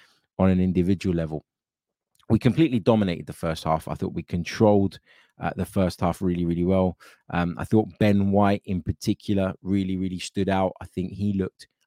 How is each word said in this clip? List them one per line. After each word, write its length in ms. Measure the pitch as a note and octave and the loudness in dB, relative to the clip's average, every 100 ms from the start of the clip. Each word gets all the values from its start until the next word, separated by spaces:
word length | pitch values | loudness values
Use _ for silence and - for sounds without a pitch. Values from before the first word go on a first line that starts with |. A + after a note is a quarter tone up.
| _ _ _ - | _ _ _ 0
on 120 | F#2+ | 2
an 100 | F#2 | 4
individual 560 | F#2 F2+ F2+ F#2+ G2 E2+ | 2 2 0 0 -2 -2
level. 300 | D#2+ D2+ - _ _ _ _ _ _ _ - | -4 -8 -12 _ _ _ _ _ _ _ 0
We 100 | A2 | 2
completely 400 | B2+ C3 D#3+ B2 | 2 2 2 2
dominated 480 | F#2+ A2+ G2 E2+ D#2 | 2 4 2 -2 -8
the 60 | |
first 300 | D#2+ E2 D#2+ | -8 -6 -4
half. 240 | D#2+ D#2+ - | -2 -2 -2
I 60 | |
thought 200 | D#2+ F#2 | -6 -6
we 100 | E2+ | -6
controlled, 760 | E2 F2 E2 - A2 G#2 G2 - _ _ _ - | -6 -6 -4 2 4 6 2 -4 _ _ _ -10
uh, 120 | E2+ - | -6 -4
the 100 | F#2 | -4
first 360 | - F#2 - | 0 0 0
half 200 | F2+ E2+ | -2 -2
really, 240 | F#2 F2 E2+ | -2 -2 -2
really 180 | E2+ | 0
well. 340 | F2 F#2+ F#2 F2+ - _ - | 0 2 0 -2 -14 _ -8
Um, 260 | F2+ F2 E2+ | -4 -2 -4
I 80 | - | 0
thought 340 | A2 G#2+ - | 2 2 0
Ben 320 | G#2+ G2+ G2 | 2 2 2
White 320 | G2 G2+ G2+ - | 2 2 2 -2
in 160 | F#2 | -4
particular 720 | - F#2+ - G2+ - G2 F#2+ - | -4 -4 -4 -4 -2 -2 -2 -4
really, 360 | F#2 G2 F#2 F#2 | -4 -2 -2 -4
really 220 | F#2 F2+ | -4 -6
stood 300 | - - F#2+ | -8 -4 0
out. 240 | F#2+ F#2+ - | 0 0 -2
I 40 | F#2 | -10
think 260 | - F#2 | -8 -8
he 220 | G2 G2+ | -4 -4
looked 340 | G2 F#2 - - _ | -2 -4 -8 -20 _